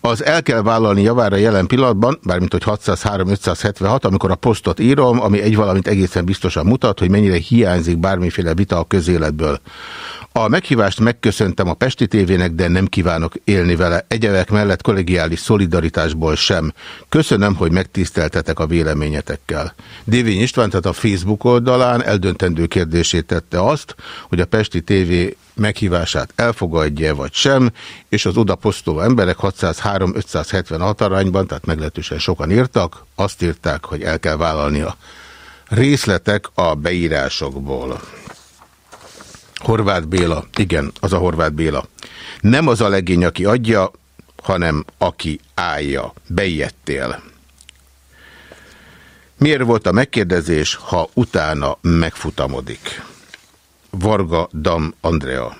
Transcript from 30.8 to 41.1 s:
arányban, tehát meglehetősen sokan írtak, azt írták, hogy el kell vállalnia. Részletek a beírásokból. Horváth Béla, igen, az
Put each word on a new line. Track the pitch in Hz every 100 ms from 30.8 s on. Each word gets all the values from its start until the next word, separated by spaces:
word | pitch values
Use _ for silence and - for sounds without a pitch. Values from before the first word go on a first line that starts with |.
| 92 104
arányban, | 104 95 95 92 95
tehát | - -
meglehetősen | 78 76 - - 78
sokan | - 87 73
írtak, | 104 127 117 87 - - -
azt | 98 -
írták, | 87 78 85 73 -
hogy | 76
el | 87 80
kell | 82 78
vállalnia. | 82 78 73 73 78 - - - - - - - _
Részletek | 107 135 143 - 90 - 104 -
a | - 85 76
beírásokból. | 80 90 82 76 67 - 71 67 67 65 64 62 - - - - - _ - _ _ - - - - - - -
Horváth | - 113 101 92 78
Béla, | 92 85 78 - -
igen, | 87 82 69 -
az | 85